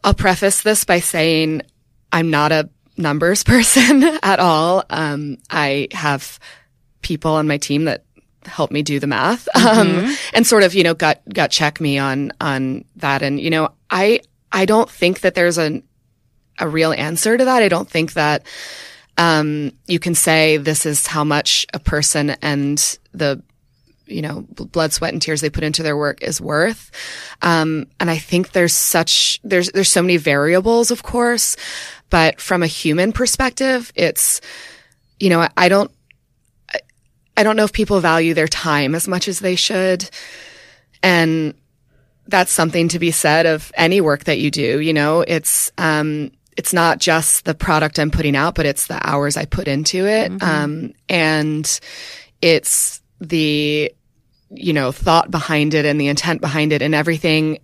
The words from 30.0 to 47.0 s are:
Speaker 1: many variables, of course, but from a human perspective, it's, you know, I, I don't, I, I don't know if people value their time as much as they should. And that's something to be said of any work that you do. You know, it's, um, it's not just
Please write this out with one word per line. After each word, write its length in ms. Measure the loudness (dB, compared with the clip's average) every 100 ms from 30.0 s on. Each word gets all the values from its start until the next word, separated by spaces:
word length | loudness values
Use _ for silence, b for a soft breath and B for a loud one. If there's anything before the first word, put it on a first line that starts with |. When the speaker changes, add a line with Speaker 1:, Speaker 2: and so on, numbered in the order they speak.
Speaker 1:
many 160 | 2 2
variables, 720 | 2 0 2 2 2 2 2
of 140 | -2
course, 520 | -4 -2 0 0 -2 -4 B B B B _
but 320 | 2 2 0
from 220 | -4 0
a 40 | 0
human 440 | -2 -2 0 0
perspective, 840 | 0 -2 0 -2 0 -2 -2 -4
it's, 460 | -2 -2 0 -2 -2 B B B B B B _ _
you 100 | 2
know, 120 | 4
I, 80 | 2 2
I 120 | 4
don't, 220 | 4 0 _ _ _ _ _ _ _ _
I, 60 | -12 _ _ _ _ _ 2
I 60 |
don't 120 | 2
know 100 | 4
if 60 | 0
people 280 | 0 0 2
value 340 | 4 2 2
their 140 | 2 0
time 480 | -2 0 0 0
as 120 | -2 -2
much 200 | -4 -4
as 100 | -4
they 140 | -2
should. 540 | -2 -2 0 0 -2 -4 B B B B B B B B B
And 500 | 2 4 2 0 -2 -8 _ _ _ _ _ _
that's 260 | 0 0 2
something 360 | 0 0 2 0
to 80 | 0
be 120 | -2
said 340 | 0 2 2
of 260 | 2 0 -4
any 260 | 0 2 4
work 220 | 2 0
that 160 | -2 -2
you 100 | -2
do. 300 | -2 -2 0
You 140 | 0
know, 280 | 0 2 0
it's, 500 | 0 -2 -2 -2 -4 -2
um, 540 | 0 0 -2 -4 -8 _ _
it's 160 | -8 -2
not 280 | 2 2
just 460 | 2